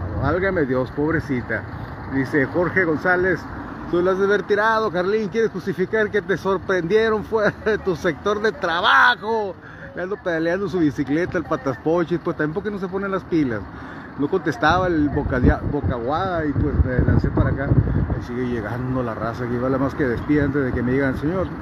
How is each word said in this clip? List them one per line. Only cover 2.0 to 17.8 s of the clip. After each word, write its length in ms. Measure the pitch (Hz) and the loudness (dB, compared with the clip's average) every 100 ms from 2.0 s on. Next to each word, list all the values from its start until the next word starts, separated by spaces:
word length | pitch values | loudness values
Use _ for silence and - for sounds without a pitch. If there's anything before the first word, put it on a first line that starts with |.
| - | -6
Dice 320 | 135 135 151 131 | -2 0 2 2
Jorge 400 | 165 175 180 175 | 0 0 2 0
González, 560 | 151 185 180 185 165 - - - - - | 0 2 2 2 0 -4 -10 -12 -12 -2
"Tú 100 | 170 | 0
lo 100 | 180 | 2
has 60 | 190 | 2
de 80 | 196 | 2
haber 180 | 202 | 2
tirado, 460 | 175 208 220 220 220 | 2 2 4 2 0
Carlín, 360 | 170 180 220 208 | 0 0 0 0
¿quieres 240 | 220 226 | 0 0
justificar 580 | 190 196 165 185 220 208 | -2 -4 -2 0 0 0
que 120 | 208 | 0
te 160 | 175 180 | 0 -2
sorprendieron 880 | 190 190 - 185 165 214 226 220 160 | 0 -2 0 0 2 2 4 0 -2
fuera 280 | 220 208 - - | 0 0 0 -2
de 120 | 208 | -2
tu 200 | 190 160 | -2 -2
sector 440 | 185 135 202 208 | -2 -2 -2 0
de 120 | 214 | 0
trabajo?". 1000 | - 180 165 214 269 254 240 202 226 202 170 - - - | -2 -4 0 4 6 6 2 -2 -2 -4 -8 -16 -16 -14
Le 100 | - | -10
ando 120 | 185 202 | -6 -6
pedaleando 540 | 185 165 165 180 202 | -2 0 0 0 -2
su 100 | 180 | 2
bicicleta, 580 | 156 131 135 147 175 185 | 2 2 0 0 0 -2
el 60 | |
pataspoches, 760 | 151 160 139 127 156 170 165 170 | -2 -2 -2 -2 0 0 0 -2
pues 140 | 175 160 | -2 -2
también 160 | 151 | -2
porque 180 | 165 196 | -2 -6
no 80 | 208 | -6
se 80 | 185 | -4
ponen 240 | 190 196 | -4 -4
las 120 | 190 | -4
pilas. 360 | - 170 139 107 98 - - - - - | 0 2 2 0 -6 -12 -14 -14 -14 -4
No 120 | 143 | 0
contestaba 580 | 190 170 139 151 175 185 | 0 -2 0 2 4 2
el 220 | 165 147 | 2 2
boca 320 | 147 139 131 | 0 0 4
dia-, 180 | 123 147 - | 4 4 0
boca 260 | 143 131 127 | -2 -2 -2
aguada 500 | 117 156 190 175 151 | -2 -2 0 -2 0
y 80 | |
pues 200 | 135 147 127 131 | 0 2 2 2
me 140 | 127 | 4
lancé 300 | 123 127 147 | 4 4 4
para 200 | - - | 2 2
acá. 160 | 135 139 | 0 2
Ahí 580 | - | 4